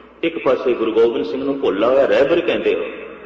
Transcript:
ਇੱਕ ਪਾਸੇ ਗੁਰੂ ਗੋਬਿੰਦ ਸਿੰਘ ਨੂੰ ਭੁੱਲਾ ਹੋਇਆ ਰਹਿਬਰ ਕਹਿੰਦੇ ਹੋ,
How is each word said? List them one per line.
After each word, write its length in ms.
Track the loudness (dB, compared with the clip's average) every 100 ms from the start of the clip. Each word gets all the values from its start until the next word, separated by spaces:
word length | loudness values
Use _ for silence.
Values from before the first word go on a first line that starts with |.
| -20 -6
ਇੱਕ 220 | -6 -2
ਪਾਸੇ 300 | 0 0 0
ਗੁਰੂ 180 | -2 0
ਗੋਬਿੰਦ 320 | 2 2 2
ਸਿੰਘ 200 | -4 -4
ਨੂੰ 160 | -4 -2
ਭੁੱਲਾ 280 | -2 0 2
ਹੋਇਆ 180 | 2 4
ਰਹਿਬਰ 340 | 4 2 2
ਕਹਿੰਦੇ 340 | 0 0 0
ਹੋ, 100 | -2 -4 -10 -16 -16